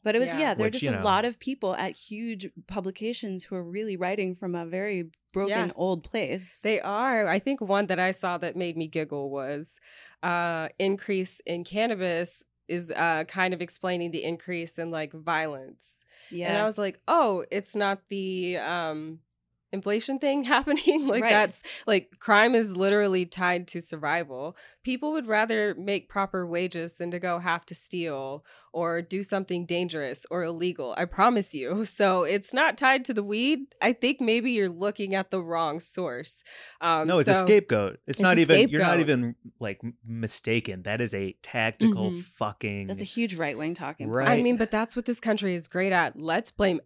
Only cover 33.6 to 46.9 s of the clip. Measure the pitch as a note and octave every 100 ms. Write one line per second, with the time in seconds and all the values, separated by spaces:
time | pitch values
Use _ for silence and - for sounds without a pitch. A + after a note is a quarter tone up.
33.6 | C#4 _ G#3 B3 B3 C4+ A#3 A3+ A#3+ A#3
34.6 | F#3+ E3+ G3+ G#3 G3 F#3+ F#3+ F#3+ E3 E3
35.6 | E3 D#3 - - F3 A#2+ D3+ - - -
36.6 | - - E3+ D#3+ D#3+ F3 D3+ F#3+ F#3 G#3
37.6 | G3 A2+ G2+ - - - F#3 F3 D#3+ E3
38.6 | A#3 D3 F3+ E3+ D3+ C3 A#2+ A#2+ - _
39.6 | A2 G2 A#2 A#2+ A2+ A2+ A2 - - A#2
40.6 | A2+ F#2 F#2 A2 A#2+ G2 G2 - - B2
41.6 | A2+ - A3 G3+ F#3 F3 F3+ - G#2+ -
42.6 | G#2+ G2+ G2 F#3+ G3+ - A#3 F3 D3+ A#2+
43.6 | D#3 F3 C#3+ - A2+ A#2+ C3+ A#3+ A#3+ A#3+
44.6 | A3+ G#3+ A#3 B3 A#3+ A#3+ A3+ G#3+ G3+ F3
45.6 | D#3+ F#3 F#3+ F#3 D3+ - D#3+ F3 A3+ -
46.6 | G3+ E3+ -